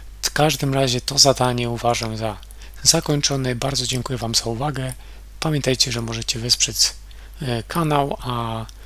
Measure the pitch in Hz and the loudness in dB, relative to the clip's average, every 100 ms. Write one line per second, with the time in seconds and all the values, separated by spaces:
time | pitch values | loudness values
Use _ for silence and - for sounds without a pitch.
0 | - - - - 151 143 139 135 135 123 | -14 -6 -2 2 4 4 2 2 2 2
1 | - 143 131 127 127 120 120 117 120 117 | 0 6 6 6 2 2 -2 0 2 2
2 | 117 110 110 101 - - - - 135 165 | 0 -2 -4 -6 -10 -16 -16 0 4 4
3 | - 147 - 139 127 120 135 131 123 127 | 4 2 2 0 0 0 0 0 -2 -2
4 | 117 123 113 117 113 117 147 131 131 - | -2 -2 0 0 0 0 -2 -2 -4 -6
5 | - - - - 156 151 127 131 - 117 | -12 -16 -16 -4 0 2 2 2 0 -2
6 | 113 113 113 117 120 - - 107 - - | -2 -4 -4 -4 0 2 2 2 0 0
7 | - - - - 135 117 - 160 160 147 | -12 -16 -16 -8 -2 -2 -2 -2 2 4
8 | 139 - 123 120 117 113 113 - | 2 -2 -4 -4 -2 -4 -8 -12